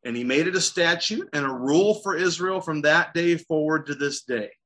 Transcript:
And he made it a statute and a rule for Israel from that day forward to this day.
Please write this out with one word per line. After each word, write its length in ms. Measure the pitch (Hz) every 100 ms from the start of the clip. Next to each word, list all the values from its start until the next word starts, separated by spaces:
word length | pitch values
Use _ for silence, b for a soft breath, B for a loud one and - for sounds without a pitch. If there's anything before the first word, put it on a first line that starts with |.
And 120 | 123 120
he 60 |
made 240 | 123 139 170
it 80 |
a 60 | 185
statute 680 | 175 - 170 170 - 220 -
and 120 | 147
a 80 | 139
rule 420 | 127 131 156 202 208
for 120 | 196
Israel 460 | 165 185 170 185 190
from 220 | - 151
that 300 | 147 160 -
day 240 | 170 170 165
forward 480 | - 160 151 156 151
to 100 | 139
this 260 | 143 143
day. 280 | - 120 101 -